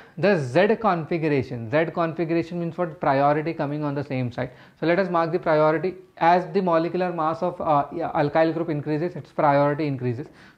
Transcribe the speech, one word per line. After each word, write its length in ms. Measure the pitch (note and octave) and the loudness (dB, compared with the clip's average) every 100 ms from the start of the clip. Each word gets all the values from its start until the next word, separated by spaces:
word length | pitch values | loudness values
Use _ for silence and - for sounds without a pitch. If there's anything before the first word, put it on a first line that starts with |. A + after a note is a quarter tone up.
| - - | -16 -2
the 220 | F#3 F3+ | 2 2
Z 380 | B2+ B2+ G#3+ A3 | 2 2 4 2
configuration. 920 | G#3+ F3 D3+ E3+ D3+ C#3 - B2 A2+ | 0 0 -2 -2 0 0 -2 -6 -2
Z 160 | D3 D#3+ | 0 0
configuration 640 | F3 E3 D#3 D#3+ E3 E3 F3 | -2 -2 -2 -2 -2 -2 -4
means 180 | E3+ E3 | -6 -4
what? 220 | E3 D3 | -6 -2
Priority 520 | D3+ C#3 C#3+ D3+ D#3+ | 0 4 4 2 -2
coming 320 | D#3+ C#3+ D3+ | -4 -4 -4
on 100 | D3 | -4
the 80 | C#3+ | -4
same 300 | C3+ C3 B2 | -4 -4 -4
side. 180 | C3 C3+ - - - | -4 -8 -10 -20 -4
So 60 | D#3+ | 0
let 120 | F3 | 0
us 120 | F#3 | 0
mark 200 | E3+ E3 | 0 0
the 80 | F3 | -2
priority. 560 | F3 D3+ D#3 D#3+ F3+ - - - | 2 4 4 2 -2 -6 -14 0
As 300 | E3 F3+ E3 | 4 4 2
the 80 | F#3 | -2
molecular 500 | F3+ E3 E3 F3+ F3+ | 2 2 0 -2 -2
mass 300 | E3+ D#3 D#3 | -2 -2 -2
of, 180 | F3+ F3+ | -4 -2
uh, 260 | E3 D3 C#3 | 0 2 0
yeah, 160 | E3+ D#3 | -4 -4
alkyl 420 | E3 D3 D#3+ E3 | 0 2 2 2
group 160 | D#3+ E3+ | 0 -2
increases, 440 | D3 D3 D3+ F3 | -4 -2 -2 -4
its 160 | E3 - | -6 -10
priority 560 | - D3+ C#3+ C#3+ D3 D3+ | 0 4 4 4 0 -2
increases. 420 | C3+ B2 A#2 - - - | -2 -4 -4 -8 -18 -20